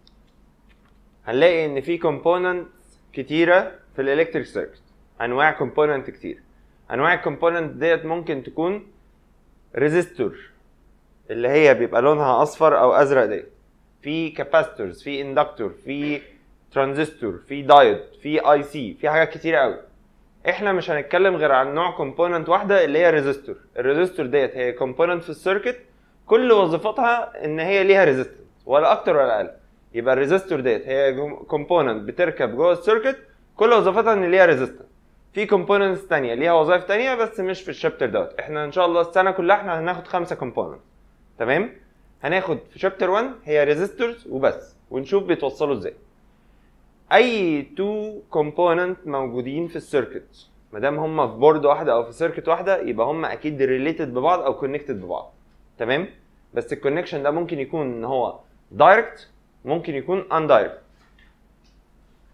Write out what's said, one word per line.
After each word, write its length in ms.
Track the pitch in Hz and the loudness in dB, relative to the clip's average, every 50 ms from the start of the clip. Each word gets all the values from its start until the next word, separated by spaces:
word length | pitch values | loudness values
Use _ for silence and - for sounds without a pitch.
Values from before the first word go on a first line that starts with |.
| _ _ _ _ _ _ _ _ _ _ _ _ _ _ _ _ _ _ _ _ _ _ _ _ _ | _ _ _ _ _ _ _ _ _ _ _ _ _ _ _ _ _ _ _ _ _ _ _ _ _
هنلاقي 400 | 113 117 135 160 180 170 165 156 | -4 2 4 4 4 4 2 0
ان 160 | 151 139 135 | -2 -2 -4
في 160 | - 160 170 | -4 -4 -4
كومبوننتس 1040 | 165 170 160 139 135 123 165 175 180 180 180 180 180 170 - _ _ _ _ _ _ _ _ - | -2 -2 -2 -2 0 0 0 2 2 2 -2 -2 -4 -6 -12 _ _ _ _ _ _ _ _ -12
كتيره 580 | 139 131 139 151 160 170 165 175 190 220 202 - - _ _ - | -12 -8 -2 0 2 4 6 4 4 4 0 -6 -16 _ _ -8
في 60 | 139 | -4
الالكتريك 440 | 135 135 139 156 165 165 - 147 120 | -2 0 2 2 0 0 -2 -6 -8
سيركت، 360 | - - 101 - - - - _ _ _ _ _ _ _ - | -6 -6 -8 -8 -8 -10 -18 _ _ _ _ _ _ _ -8
انواع 300 | 117 120 123 135 151 156 | -6 -4 0 2 2 2
كومبوننت 580 | 147 - 143 120 - 151 151 151 143 131 120 - | 0 -2 -6 -4 -2 0 0 0 0 -4 -6 -10
كتير. 340 | - - - 82 - - _ _ _ _ _ _ _ _ _ - | -14 -14 -14 -14 -14 -14 _ _ _ _ _ _ _ _ _ -8
انواع 220 | 117 123 143 170 175 | -4 0 0 0 0
الكومبوننت 580 | - - 170 143 - 170 170 170 170 160 147 131 | 0 -2 -4 -4 -2 0 0 0 -2 -4 -6 -6
ديت 300 | 123 151 170 165 160 160 | -2 0 0 0 0 -2
ممكن 380 | 160 165 175 160 165 151 135 123 | -4 -6 -6 -6 -6 -6 -8 -8
تكون 440 | 131 - 156 165 180 202 208 202 - _ _ _ _ _ _ _ _ _ _ _ _ _ _ _ _ - | -8 -6 -4 -4 -4 -4 -6 -10 -16 _ _ _ _ _ _ _ _ _ _ _ _ _ _ _ _ -4
ريزيستور 640 | 120 139 151 156 180 165 - - - 117 95 - - - - _ _ _ _ _ _ _ _ _ _ _ _ _ _ _ - | -2 0 0 2 0 -2 -2 -4 -6 -6 -6 -6 -10 -20 -20 _ _ _ _ _ _ _ _ _ _ _ _ _ _ _ -10
اللي 180 | 110 117 120 | -6 -4 0
هي 260 | 127 143 156 156 143 127 | 2 4 6 6 6 6
بيبقى 280 | 113 120 - - 117 | 6 2 0 2 2
لونها 400 | 127 147 156 151 147 131 123 117 151 | 4 4 4 2 2 2 2 2 2
اصفر 360 | 147 - - 156 156 147 - | 0 0 2 4 4 4 6
او 140 | 123 123 92 | 4 6 6
ازرق 320 | 127 - - 143 131 113 | 6 4 4 4 2 2
ديت، 260 | 104 104 - - - - _ _ _ _ _ _ _ _ _ | 2 0 -6 -8 -12 -20 _ _ _ _ _ _ _ _ _
في 280 | - 143 156 160 165 151 | -10 -8 -6 -6 -6 -6
كاباستورز، 720 | - - - - - 160 151 - - - 104 90 87 - - | -6 -10 -4 0 2 2 2 0 -4 -8 -10 -10 -10 -12 -12
في 180 | 143 143 139 | -10 -8 -8
اندكتور، 520 | 139 139 135 147 147 143 - - 110 95 - - - | -8 -2 0 0 0 0 -2 -8 -8 -8 -8 -10 -12
في 360 | 131 139 143 147 147 147 143 - - - _ _ _ _ _ _ _ | -10 -8 -6 -4 -6 -6 -6 -8 -14 -20 _ _ _ _ _ _ _
ترانزستور، 640 | - 139 135 139 139 147 156 156 156 - 120 104 87 87 - | -2 0 0 0 0 -2 -2 -4 -4 -8 -8 -8 -8 -8 -12
في 140 | - 139 143 | -12 -12 -2
دايود، 400 | 139 139 147 143 131 110 101 - - - - _ | 4 6 8 8 8 8 4 0 -4 -12 -18 _
في 300 | - 147 151 156 - 143 | -8 -4 -4 0 2 2
اي 120 | 147 147 143 | 2 2 0
سي، 300 | - - 151 123 98 127 | -4 -10 -10 -10 -10 -10
في 160 | - - 147 | -6 -4 0
حاجات 200 | 156 160 160 156 | 0 0 0 0
كتيره 280 | - 151 - 165 160 | -4 -6 -4 -2 0
قوي. 200 | 147 131 110 92 - - - _ _ _ _ _ _ _ _ _ _ - 170 | 0 0 0 -2 -6 -12 -20 _ _ _ _ _ _ _ _ _ _ -6 -6
احنا 220 | 180 190 208 202 | -4 -2 -2 -2
مش 200 | 190 175 160 175 | -2 -2 -2 -4
هنتكلم 440 | 156 147 143 - - 180 190 190 180 | -4 -6 -4 -2 0 2 2 2 2
غير 160 | 156 151 147 | 2 2 2
عن 240 | 135 131 135 139 143 | 2 2 2 0 -2
نوع 160 | 160 175 175 | -2 -2 -2
كومبوننت 580 | 165 - 151 135 131 - 170 175 175 165 156 160 | -4 -6 -8 -6 -2 -2 0 0 0 -2 0 0
واحده 360 | 175 196 208 196 202 190 170 | 0 0 2 2 2 2 2
اللي 140 | 143 143 160 | 2 2 4
هي 100 | 175 170 | 4 4
ريزيستور. 460 | 160 151 139 143 139 - - - 95 - - _ - | 4 4 2 0 -2 -4 -8 -14 -14 -14 -16 _ -8
الريزيستور 480 | 120 123 135 143 156 185 180 - 165 143 | -4 -2 0 0 0 0 -2 -2 -6 -4
ديت 320 | 123 131 143 131 117 - | 0 0 0 0 0 -2
هي 140 | 131 123 123 | -4 -4 -4
كومبوننت 520 | 120 - 139 127 127 - 170 175 175 170 165 | -4 -4 -6 -4 -2 0 0 0 0 -2 -6
في 60 | - | -10
السيركت 500 | 151 - - 190 196 202 202 247 247 - - _ _ _ _ _ _ _ _ | -12 -6 -2 -2 -2 0 -2 -6 -8 -8 -12 _ _ _ _ _ _ _ _
كل 260 | - 214 240 254 247 | 2 2 4 6 6
وظيفتها 920 | 226 202 190 160 165 156 180 214 - 277 247 233 240 233 - - - - - | 6 6 4 2 0 -2 -2 -4 -2 0 0 0 0 0 -2 -6 -10 -8 -8
ان 140 | 151 156 160 | -6 -4 -4
هي 240 | 160 185 202 196 190 | -2 0 2 4 4
ليها 200 | 196 190 196 185 | 6 6 6 6
ريزيستنس 600 | 151 131 131 127 - - - - - _ _ _ | 4 4 2 -2 -6 -10 -20 -20 -20 _ _ _
ولا 260 | 120 131 143 127 - | 0 2 4 4 4
اكتر 260 | 208 - - 196 160 | 2 2 2 0 2
ولا 200 | 143 131 123 110 | 2 2 2 2
اقل. 140 | 104 92 90 - - _ _ _ _ _ _ - | 0 -2 -4 -10 -18 _ _ _ _ _ _ -8
يبقى 200 | 117 117 131 131 | -4 0 2 2
الريزيستور 460 | 131 139 135 180 190 190 - 165 135 | 2 2 2 2 0 0 -2 -4 -2
ديت 280 | 127 127 110 101 - | 0 0 0 -2 -2
هي 420 | 135 135 139 139 135 127 131 147 147 143 - - | -4 -2 0 0 0 0 -2 -4 -8 -10 -12 -10
كومبوننت 560 | - 156 147 143 - 175 165 143 123 110 110 104 | -8 -6 -6 -2 0 2 2 2 0 -2 -4 -8
بتركب 520 | 113 - - 180 160 - - 135 110 113 | -8 -4 -2 -2 -2 0 -2 -4 -2 0
جوه 160 | 127 160 180 | 0 2 2
السيركت 460 | 175 170 - 208 220 226 220 262 269 - - _ _ _ _ _ _ | 2 0 0 0 0 0 0 -2 -4 -6 -10 _ _ _ _ _ _
كل 180 | - 214 240 240 | 0 2 4 4
وظيفتها 400 | 214 175 190 185 220 220 226 214 | 4 4 2 2 2 2 2 2
ان 180 | 196 185 170 | 2 2 2
ليها 140 | 180 190 180 | 4 6 6
ريزيستنس. 460 | 165 147 127 131 - - - - - _ _ _ _ _ _ _ _ - | 6 4 2 0 -4 -8 -12 -20 -20 _ _ _ _ _ _ _ _ -6
في 120 | 202 214 | -6 -2
كومبوننتس 640 | - 208 185 170 170 202 196 196 190 185 165 - | 0 0 0 2 2 2 2 2 0 -2 -4 -4
تانية 260 | - 165 147 131 117 117 | -2 -2 0 0 -2 -2
ليها 200 | 127 156 170 170 | 0 2 4 4
وظائف 300 | 160 156 160 180 180 180 | 4 4 4 2 2 0
تانية 320 | 190 202 220 254 262 254 | 0 -2 0 0 -2 -2
بس 240 | 233 226 214 - - | -2 -4 -4 -4 -6
مش 220 | 185 185 185 - | -6 -6 -6 -8
في 80 | - 151 | -10 -12
الشابتر 360 | 147 - - 156 156 - 139 | -6 -4 -4 -4 -2 -2 -2
دوت. 340 | 113 101 101 85 - - - | -2 0 -2 -2 -4 -6 -10
احنا 260 | - 147 151 151 151 | -10 -8 -8 -8 -6
ان 60 | 143 | -4
شاء 140 | 143 185 180 | 0 0 2
الله 160 | 170 170 170 | 2 2 0
السنه 300 | 170 170 - 190 185 190 | 0 0 2 2 2 2
كلها 240 | 185 190 170 175 202 | 0 0 2 2 2
احنا 240 | 208 202 190 170 160 | 2 0 -2 -6 -4
هناخد 280 | 165 175 180 170 - | -4 -4 -6 -6 -8
خمسه 280 | - - 180 170 - 170 | -6 -6 -6 -6 -6 -8
كومبوننت، 460 | - 147 120 - 117 95 80 67 - _ _ _ _ _ _ _ _ _ _ _ | -8 -8 -8 -6 -6 -6 -6 -8 -16 _ _ _ _ _ _ _ _ _ _ _
تمام؟ 360 | - 113 117 139 170 214 247 - - - _ _ _ _ _ _ _ - | -6 -2 0 0 0 -2 -4 -8 -16 -20 _ _ _ _ _ _ _ -6
هناخد 360 | 143 175 190 190 180 151 - - - | -4 -2 -2 -2 -4 -6 -8 -8 -14
في 100 | - - | -8 -4
شابتر 300 | 185 190 190 - 190 180 | -4 -4 -2 -2 -2 0
وان 220 | 190 214 247 269 247 - - | 0 0 -2 -4 -8 -10 -6
هي 200 | 151 151 147 143 | 0 0 2 2
ريزيستورز 640 | 143 147 151 190 202 - - 240 233 233 - - | 2 2 0 -2 -4 -4 -4 -4 -4 -4 -8 -12
وبس، 480 | - 127 135 135 110 - - - - _ _ _ - | -10 -4 -2 0 0 -2 -2 -8 -18 _ _ _ -10
ونشوف 320 | - 131 139 - 196 196 190 | -8 -8 -4 -2 -2 0 0
بيتوصلوا 500 | 175 165 - 147 135 135 - 156 143 135 | 0 -2 -2 -4 -6 -4 -4 -4 -2 -2
ازاي. 200 | 104 90 - - - _ _ _ _ _ _ _ _ _ _ _ _ _ _ _ _ _ _ _ _ _ - 175 | -4 -6 -10 -12 -14 _ _ _ _ _ _ _ _ _ _ _ _ _ _ _ _ _ _ _ _ _ 2 4
اي 480 | 202 247 247 233 214 185 165 151 143 | 4 4 4 2 0 0 0 -2 -2
تو 580 | 139 - - 185 196 208 214 214 214 214 208 202 - _ | -4 -8 -8 -6 -4 -4 -4 -6 -8 -10 -12 -16 -12 _
كومبوننت 680 | - 160 151 147 151 175 175 175 165 175 180 185 185 - - | -2 -2 -2 -2 -2 0 0 2 2 0 -2 -4 -6 -8 -8
موجودين 600 | 156 139 135 135 123 117 127 120 131 139 160 170 | -8 -6 -4 -4 -4 -6 -6 -8 -6 -6 -8 -8
في 80 | 160 - | -8 -8
السيركت 760 | 156 - - - 135 113 - - 95 - - _ - - _ _ _ _ _ 107 | -12 -8 -2 -2 -2 -2 -2 -6 -14 -16 -18 _ -20 -20 _ _ _ _ _ -8
ما 60 | 104 | -4
دام 200 | 120 139 151 151 | -4 -2 -2 -2
هم 280 | 156 156 160 156 135 | -4 -4 -2 -2 -2
في 100 | 117 107 | -2 0
بورد 280 | 110 135 156 156 151 139 | 4 6 6 6 6 4
واحده 280 | 143 143 156 160 139 117 | 2 2 2 2 0 0
او 100 | 120 117 | 0 0
في 80 | 117 | -4
سيركت 360 | - - 165 165 - - - | -4 -4 -4 -4 -4 -4 -4
واحده 340 | 160 165 175 180 196 190 175 | -2 -2 -2 0 -2 -2 -2
يبقى 260 | 190 - 113 107 117 | -2 -4 -2 -2 -2
هم 180 | 135 151 160 151 | -2 -2 -4 -6
اكيد 360 | 120 110 - - 151 147 131 | -6 -8 -6 -8 -6 -4 -2
ريليتد 520 | 135 127 131 131 135 160 160 170 156 127 120 | 0 0 0 0 -2 -2 -4 -4 -6 -6 -4
ببعض 260 | 127 131 165 180 170 | -2 0 0 0 0
او 140 | 139 135 120 | 0 -2 -4
كونكتد 480 | - 143 135 139 147 147 - 123 98 | -4 -4 -6 -6 -8 -8 -8 -10 -10
ببعض، 320 | 92 87 85 - - - _ _ _ _ _ _ _ _ _ | -10 -10 -10 -10 -12 -14 _ _ _ _ _ _ _ _ _
تمام؟ 300 | - 117 117 131 156 190 - - _ _ _ _ _ _ _ - | -6 -4 -2 -2 -2 -4 -6 -12 _ _ _ _ _ _ _ -8
بس 200 | 123 - - 147 | -8 -6 -6 -6
الكونكشن 500 | - - 139 143 170 170 - 175 143 135 | -4 -4 -2 -2 -4 -4 -6 -6 -4 -4
ده 80 | 147 | -2
ممكن 280 | 151 170 175 160 170 143 | -2 -2 -4 -6 -6 -8
يكون 220 | 135 135 170 160 143 | -8 -6 -6 -6 -6
ان 160 | 127 120 113 113 | -6 -6 -6 -6
هو 360 | 123 135 127 117 95 - - - _ _ _ _ _ | -4 -2 -2 -2 -4 -6 -10 -18 _ _ _ _ _
دايركت، 580 | - 104 147 175 202 226 220 - - - - _ _ _ _ _ _ _ - | 0 4 6 6 6 4 2 -2 -8 -20 -20 _ _ _ _ _ _ _ -6
ممكن 300 | 127 156 170 160 170 143 | -6 -4 -4 -4 -6 -8
يكون 360 | 135 135 160 185 196 - - | -6 -4 -4 -4 -4 -4 -2
اندايركت. 500 | 156 160 156 147 135 107 95 - - - - _ _ _ _ _ _ _ _ _ _ _ _ _ _ _ _ _ _ _ _ _ _ _ _ _ _ _ _ _ | -2 0 2 4 4 4 4 0 -6 -12 -20 _ _ _ _ _ _ _ _ _ _ _ _ _ _ _ _ _ _ _ _ _ _ _ _ _ _ _ _ _